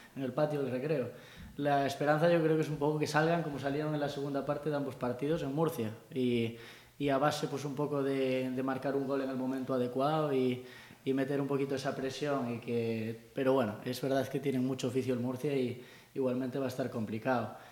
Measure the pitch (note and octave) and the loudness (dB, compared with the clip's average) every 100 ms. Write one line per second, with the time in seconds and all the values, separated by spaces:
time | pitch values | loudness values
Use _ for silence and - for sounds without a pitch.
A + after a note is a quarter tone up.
0 | - C3 C3 D3+ D3+ D3 C3 B2 C#3+ D3 | -16 -8 -6 0 0 0 -2 -2 0 0
1 | A#2+ - - - - - C#3+ C#3+ C#3 - | -2 -6 -16 -18 -14 -4 2 4 2 2
2 | D3 D3+ E3+ E3+ D#3 D#3+ D3+ D3+ D3 D3+ | 4 6 6 6 6 4 2 2 2 2
3 | D3 D3+ D#3+ E3+ D#3 C#3 C#3 C#3+ D3+ D3+ | 2 4 4 4 0 -2 -2 -2 0 0
4 | C#3 C#3 C#3+ C#3 C3+ C#3+ D#3 C#3+ C3 A#2+ | -2 -2 -2 -2 -2 -2 -2 -2 -2 -4
5 | B2 A#2+ C#3+ D#3+ C#3 C#3 E3 - A2 A2 | -4 -2 0 0 0 0 0 0 -4 -6
6 | - C3 B2 A#2 A#2 A#2 - - - - | -8 0 2 4 2 -2 -14 -18 -16 -4
7 | C#3+ C3+ D3 D3 C#3 C3+ C#3+ C3+ D3 C#3+ | 0 4 2 2 -2 -4 -4 -2 -2 0
8 | C3+ C3+ C3 C3 B2+ B2+ C3+ C3 C#3 C#3 | 0 0 2 0 -2 -2 -2 -2 0 -2
9 | C3 C#3 C3+ B2+ C3 C3+ B2+ C3 B2 C3 | 0 -2 -2 -2 -2 -2 -2 0 0 0
10 | C#3 D#3+ D3+ C3+ B2+ B2 - - - - | 2 2 2 2 2 0 -6 -16 -20 -10
11 | C3+ C3+ C3+ C#3+ C#3 C#3 C#3 C3+ C#3 A2+ | -2 0 2 0 0 0 0 -2 -2 -2
12 | C3 B2+ D3 C3+ B2 A#2 B2 A#2+ A2+ A2+ | -4 -2 -2 0 -2 -4 -2 0 0 0
13 | A2 A#2 - - C3 C3+ A2 G#2 B2 B2+ | -4 -6 -8 -2 4 4 4 -2 -6 -2
14 | C3+ C3+ B2 C#3+ C#3+ C3 B2+ C3 C3 B2 | 0 0 0 -2 0 0 0 0 0 0
15 | B2+ B2 A#2+ B2 D3+ C#3 B2 A2+ - - | 0 0 0 -2 0 0 0 -2 -12 -20
16 | - C3+ B2+ B2 C3 C#3 C3 - B2 A#2+ | -12 -2 0 0 -2 -2 -2 -2 -4 -2
17 | G#2 G#2+ C3+ B2+ G#2+ - - | -4 -2 0 0 0 -8 -18